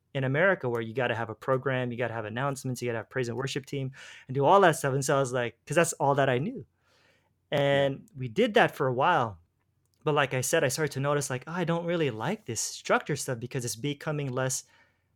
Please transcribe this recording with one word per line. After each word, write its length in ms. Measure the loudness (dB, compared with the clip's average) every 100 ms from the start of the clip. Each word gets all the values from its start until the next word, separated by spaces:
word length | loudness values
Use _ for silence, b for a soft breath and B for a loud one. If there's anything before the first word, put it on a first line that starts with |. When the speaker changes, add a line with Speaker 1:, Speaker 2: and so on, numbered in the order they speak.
| _ -4
Speaker 1:
in 80 | 0
America, 440 | 2 2 2 0
where 120 | -4
you 120 | -4 -2
gotta 200 | -2 0
have 140 | -4
a 40 | -6
program, 560 | -2 0 0 -2 -2
you 60 | -4
gotta 140 | -4 -4
have 100 | -6
announcements, 560 | -4 -4 -4 -6 -4
you 80 | -4
gotta 100 | -4
have 100 | -6
praise 180 | -4 -4
and 80 | -4
worship 280 | -4 -6 -6
team 240 | -6 -8 -10 B B -6
and 60 | 2
do 100 | 6
all 160 | 8
that 160 | 8 6
stuff. 160 | 0 0
And 100 | 2
so 120 | 2
I 40 |
was 120 | 2
like, 240 | 0 -2 -6 -2
'cause 80 | 2
that's 160 | 2 2
all 200 | 2 4
that 140 | 4
I 100 | 2
knew. 260 | 0 -6 -12 _ _ _ _ _ _ _ _ 0 2
Speaker 2:
Yeah. 120 | 4
Speaker 1:
And 260 | 2 -2 -10 -10
we 120 | -4
did 260 | 0 2 4
that 200 | 2 2
for 120 | 0
a 60 |
while. 460 | 2 4 4 2 -4 _ _ _ _ _ _ -2
But 100 | 2
like 180 | 2 0
I 60 |
said, 220 | 0 2 2
I 40 |
started 240 | 0 -2
to 80 | -2
notice, 280 | 0 0 -2
like, 120 | -6 -6
"Oh, 60 |
I 120 | -4 -2
don't 200 | -2 -2
really 260 | 0 0
like 340 | -2 -4 -6 -6
this 160 | -6
structure 540 | -6 -8 -2 0 0 -6
stuff 220 | -6 -8
because 260 | -6 -6 -6
it's 100 | -6
becoming 540 | -6 -6 -6 -4 -4
less, 320 | -2 -2 -4 b b b b b